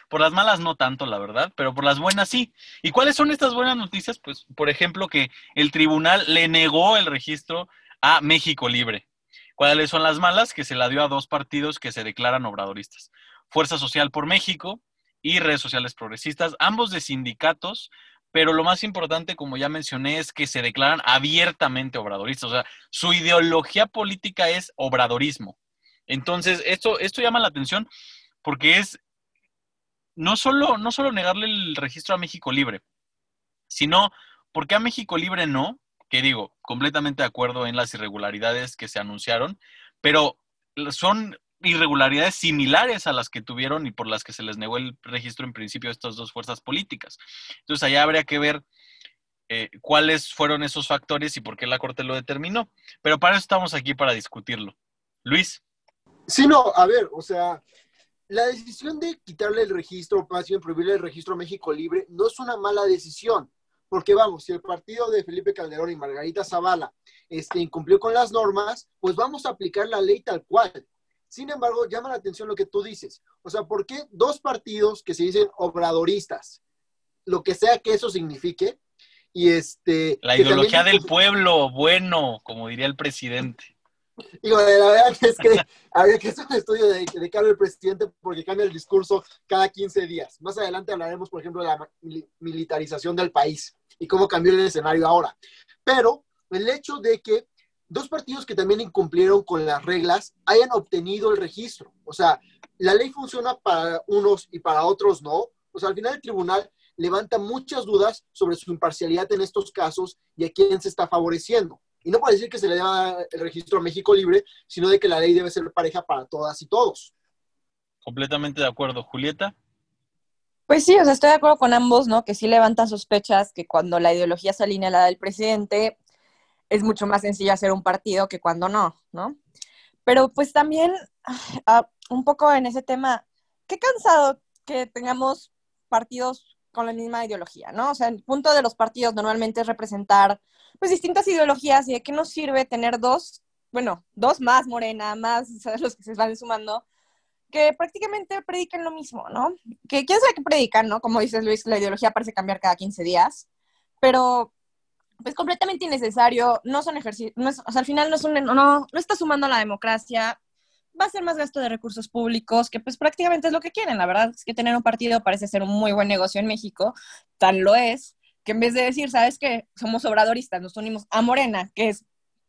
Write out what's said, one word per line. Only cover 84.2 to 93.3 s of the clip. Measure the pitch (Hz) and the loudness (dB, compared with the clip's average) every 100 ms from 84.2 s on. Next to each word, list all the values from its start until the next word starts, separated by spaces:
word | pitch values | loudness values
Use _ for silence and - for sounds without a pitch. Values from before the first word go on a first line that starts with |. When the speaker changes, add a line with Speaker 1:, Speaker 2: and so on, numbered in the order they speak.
| - 175 | -20 -10
Speaker 2:
Digo, | 214 214 | 2 4
la | 202 | 8
verdad | 202 202 214 247 - | 8 8 8 8 6
es | 233 233 | 4 6
que | 226 | 6
<laughs> | 214 - _ _ | 6 4 _ _
habría | - 190 220 | 4 6 6
que | 214 | 2
hacer | 269 294 | -8 -4
un | 247 | -4
estudio | - 220 208 | 0 2 4
de, | 185 175 | 2 -2
de | 339 175 | -8 -6
cara | - 214 | 2 2
al | 202 | 4
presidente | 196 - 190 190 208 _ | 2 0 -4 -4 -6 _
porque | 180 165 165 | -10 -10 -6
cambia | 196 | -2
el | 202 | -2
discurso | 165 - 190 185 196 - _ _ | -4 0 0 2 -2 -2 _ _
cada | 190 196 | 0 0
quince | - 202 - - | -2 -4 -2 -4
días. | 165 - _ | -6 -12 _
Más | 170 196 | -12 -8
adelante | 196 180 190 | -6 -6 -8
hablaremos, | 190 165 180 190 | -8 -8 -10 -12
por | 170 | -14
ejemplo, | 160 170 | -12 -8
de | 170 | -4
la | 151 | -4
ma-, | 156 _ | -8 _
mili-, | 165 160 151 _ | -16 -16 -16 _
militarización | 165 160 160 156 151 151 170 175 | -12 -10 -6 -6 -6 -8 -6 -4
del | 180 | -2